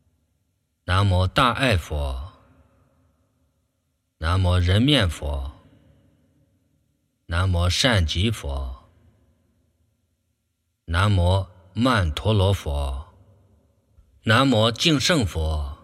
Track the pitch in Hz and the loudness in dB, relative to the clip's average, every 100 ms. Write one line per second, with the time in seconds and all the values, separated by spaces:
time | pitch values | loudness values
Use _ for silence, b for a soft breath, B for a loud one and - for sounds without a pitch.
0 | _ _ _ _ _ _ _ _ - 92 | _ _ _ _ _ _ _ _ -2 0
1 | 98 90 92 - 127 160 131 92 - 76 | 2 2 2 2 0 2 0 0 -2 -6
2 | 69 64 76 - _ _ _ _ _ _ | -6 -8 -12 -18 _ _ _ _ _ _
3 | _ _ _ _ _ _ _ _ _ _ | _ _ _ _ _ _ _ _ _ _
4 | _ - 80 95 90 90 87 101 131 143 | _ -8 -2 0 2 2 2 2 4 2
5 | 90 - 71 71 67 - _ _ _ _ | 2 -2 -6 -6 -8 -14 _ _ _ _
6 | _ _ _ _ _ _ _ _ _ _ | _ _ _ _ _ _ _ _ _ _
7 | _ _ - 85 95 87 90 - 135 107 | _ _ -6 -2 0 0 0 0 2 2
8 | 78 85 113 110 71 67 65 65 _ _ | 0 -2 -4 -4 -8 -8 -8 -12 _ _
9 | _ _ _ _ _ _ _ _ _ _ | _ _ _ _ _ _ _ _ _ _
10 | _ _ _ _ _ _ _ _ - 85 | _ _ _ _ _ _ _ _ -4 0
11 | 107 95 87 95 95 - _ 107 127 113 | 2 2 2 0 -2 -14 _ -2 0 2
12 | 85 73 107 107 95 101 78 71 69 65 | 0 -2 0 2 2 0 -4 -6 -6 -8
13 | - _ _ _ _ _ _ _ _ _ | -12 _ _ _ _ _ _ _ _ _
14 | _ _ 117 113 139 110 113 113 170 143 | _ _ 2 4 4 4 2 2 0 0
15 | - 165 95 82 78 78 69 - | 2 0 0 -4 -4 -4 -6 -12